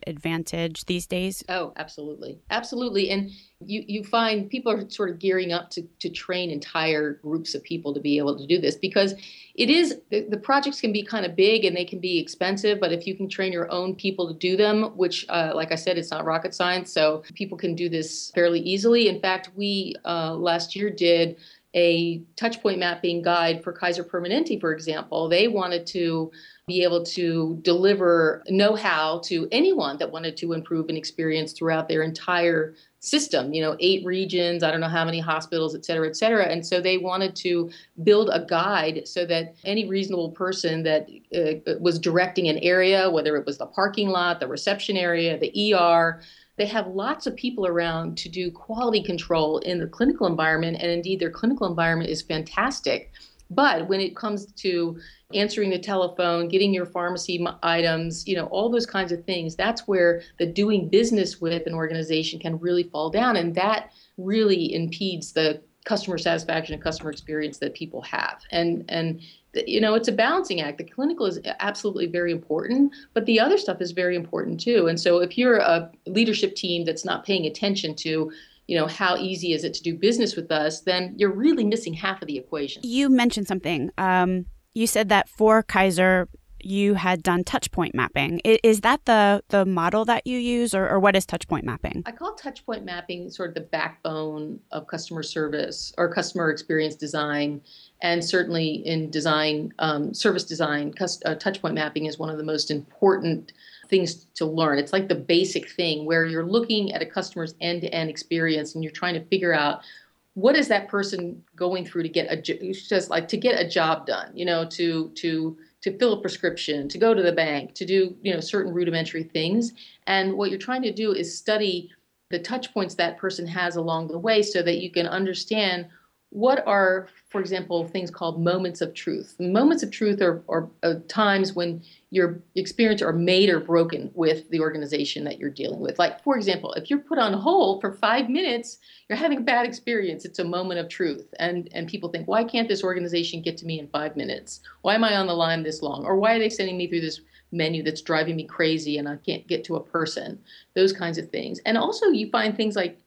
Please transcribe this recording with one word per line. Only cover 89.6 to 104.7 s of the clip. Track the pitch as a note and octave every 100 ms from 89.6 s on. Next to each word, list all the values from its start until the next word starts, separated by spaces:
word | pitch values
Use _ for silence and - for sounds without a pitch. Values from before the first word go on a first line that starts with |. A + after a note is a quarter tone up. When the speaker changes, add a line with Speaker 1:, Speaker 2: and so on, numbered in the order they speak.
| F#3+
Speaker 1:
model | F3+ E3+ G#3
that | A3 A#3 -
you | B3
use, | A#3+ A#3+ A#3+ F#3+
or, | F#3+
or | G3
what | G3+ F#3+
is | -
touch | E3+ -
point | D#3+
mapping? | - A#2 - - F3
Speaker 2:
I |
call | A#3 F4+
touch | G#4+ C#4+ C4
point | - A3
mapping | G3 F3 F3 F3 F3+
sort | - F3+
of | E3+
the |
backbone | - D#3+ D#3 - E3 D#3 D#3 D#3 D#3 - -
of | D#3 D3+
customer | E3 - E3
service | C#3+ E3 D3+ D3 D3 - - -
or | F3
customer | E3+ E3+ F#3 E3
experience | D#3 - D#3 D#3
design. | D3 D3+ D#3 D3 D3 D3 C#3+ - - - _
And | F3 E3+
certainly | E3 F#3+ E3+ E3 D#3+
in | D#3 D#3 E3 D#3
design, | D#3 D3+ D3+ D3+ D3+ D#3+ -
um, | D#3+ D3 D3
service | - G#3+ F3+
design, | - E3 D#3 D3 D3
cus-, | - F3+ - -
uh, |
touch | D#3 - G3
point | D#3+
mapping | D#3 D3+ D#3 D#3
is | D#3
one | D#3+
of | D#3
the |
most | D#3 D#3 -
important | D3+ - - G3 F#3+ E3+ D#3+ - - - - -
things | F#3+ E3+ - _
to | - D#3+
learn. | D#3+ D#3